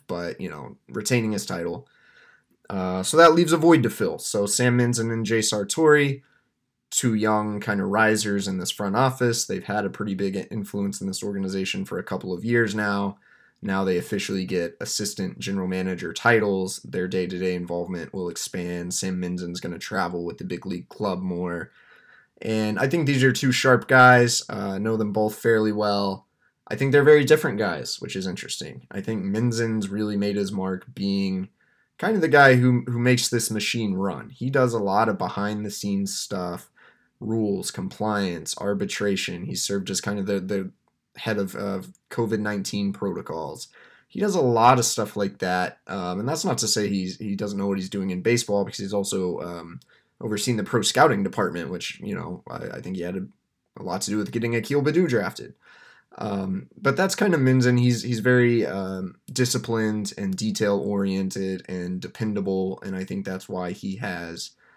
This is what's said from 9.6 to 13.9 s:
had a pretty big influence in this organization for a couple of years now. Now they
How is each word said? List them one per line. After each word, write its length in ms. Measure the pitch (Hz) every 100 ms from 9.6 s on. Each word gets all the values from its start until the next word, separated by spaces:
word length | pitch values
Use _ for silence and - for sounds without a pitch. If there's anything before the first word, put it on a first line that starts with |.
had 200 | 90 104
a 60 | 98
pretty 260 | - 104 95
big 320 | 98 95 90
influence 500 | 110 101 104 101 98
in 60 | 95
this 140 | 92
organization 600 | 104 101 95 95 95 98
for 160 | 95 92
a 40 |
couple 300 | - 95 92
of 120 | 90 107
years 280 | 120 113
now. 440 | 107 104 101 101 101 _ _ _ _
Now 220 | - 98
they 140 | 95